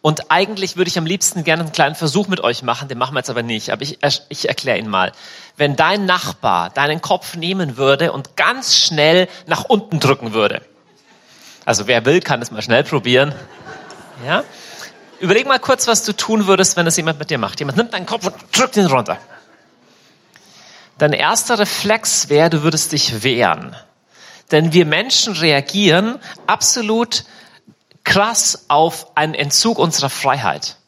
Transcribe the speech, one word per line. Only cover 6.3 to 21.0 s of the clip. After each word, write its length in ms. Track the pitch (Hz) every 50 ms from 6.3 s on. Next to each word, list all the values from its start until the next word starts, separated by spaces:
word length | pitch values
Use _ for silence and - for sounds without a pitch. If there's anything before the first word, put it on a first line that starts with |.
| 90 _ - 117 92 87 85 87
deinen 320 | - 135 143 147 151 170
Kopf 340 | - - 202 175 - - -
nehmen 400 | 175 165 175 190 190 175 143 117
würde 380 | 123 139 135 139 139 170 156 -
und 240 | 139 143 - _
ganz 400 | - 143 165 247 269 247 - -
schnell 500 | - - - 165 151 147 156 165 180 180 175 - - -
nach 180 | - 160 - -
unten 340 | - 240 202 196 - - 147
drücken 320 | 143 135 135 - 120 113
würde. 300 | 107 110 104 104 - - - _ _ _ _ _ _ _ _ _ _ _ _ _ - - - - - - -
Also 220 | - 120 110 101
wer 180 | 110 127 117 110
will, 160 | 131 160 180
kann 200 | - - 143 120
es 100 | 120 -
mal 100 | 117 107
schnell 240 | 101 - 113 127 147
probieren. 500 | - 160 139 101 123 123 127 139 147 143 - - - - - - - - - - - - - - - - 127 120
Ja? 200 | 135 165 - - - - - - - - - - - - - - - - -
Überleg 260 | 185 170 202 226 262
mal 140 | 277 269 254
kurz, 280 | - - 262 247 -
was 160 | 233 226 - -
du 80 | - 196
tun 340 | - - - 220 214 202
würdest, 300 | 185 196 190 190 - -
wenn 80 | 180 170
das 100 | 170 160
jemand 240 | - 156 160 156 143
mit 100 | 151 -
dir 80 | 156
macht. 220 | 123 104 101 - -
Jemand 180 | 151 139 123
nimmt 160 | 180 233 233 -
deinen 120 | 185 180
Kopf 200 | - - 233 -
und 100 | - - - - - -
drückt 240 | - 254 254 -
ihn 80 | 208 190
runter. 320 | 165 135 127 107 - - - - - - - _ _ _ _ _ _ _ _ _ _ _ _ _ _ _ _ _ _ _ - _ _ - - - - - - - _ _
Dein 140 | -